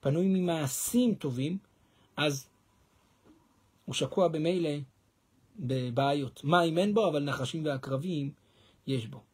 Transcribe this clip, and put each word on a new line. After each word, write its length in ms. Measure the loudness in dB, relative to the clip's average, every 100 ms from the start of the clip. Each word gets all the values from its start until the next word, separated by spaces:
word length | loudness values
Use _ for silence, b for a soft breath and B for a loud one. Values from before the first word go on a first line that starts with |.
פנוי 260 | 0 2 2
ממעשים 840 | 2 2 0 -2 -4 0 2 2
טובים, 440 | 2 -2 -2 -2 -4 _ _ b b b -2
אז 320 | -2 -2 -8 _ _ _ _ _ _ _ _ -20 _ _ _ _
הוא 100 | -8
שקוע 340 | -4 -2 2 2
במילא 420 | 2 0 2 0 -2 -8 _ _ _ _ _ _ -10
בבעיות. 880 | -4 -2 -2 0 2 0 -2 -6
מים 340 | 2 4 4 2
אין 160 | 2
בו, 140 | 4 2
אבל 140 | 2
נחשים 420 | -2 -4 -4 -4
ועקרבים 680 | -4 -4 -4 -4 -2 -4 -4 -8 b b b b -4
יש 200 | -4 -4
בו. 160 | -12 -18